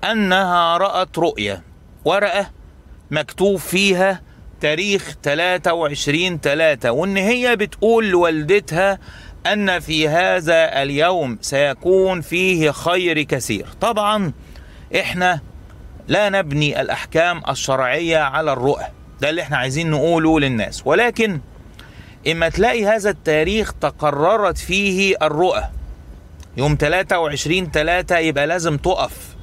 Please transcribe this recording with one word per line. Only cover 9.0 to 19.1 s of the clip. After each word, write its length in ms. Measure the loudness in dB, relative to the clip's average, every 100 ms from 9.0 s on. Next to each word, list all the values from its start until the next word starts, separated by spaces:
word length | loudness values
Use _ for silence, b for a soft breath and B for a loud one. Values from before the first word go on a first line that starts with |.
| B B B B -4
أن 320 | 0 0 -2
في 280 | -2 0 2
هذا 720 | 2 2 0 2 2 4 0
اليوم 560 | -2 2 2 2 -2 -6
سيكون 800 | -4 0 0 0 2 4 4 0
فيه 500 | -4 0 2 2 2
خير 500 | 0 0 0 0 0
كثير. 460 | 0 -4 -2 -6 -6 -4
طبعا 500 | -2 0 0 0 -2 -6 B B B B B -4
إحنا 420 | -2 0 0 0 -6 -20 -20 -20 -20 -20 -2
لا 220 | 0 2
نبني 520 | 0 0 -2 -2 -2
الأحكام 600 | -4 -4 -2 0 0 0 -4
الشرعية 680 | -6 -2 0 0 0 0 2
على 360 | 2 0 0
الرؤى، 320 | 0 0 -2 -4 -14 -20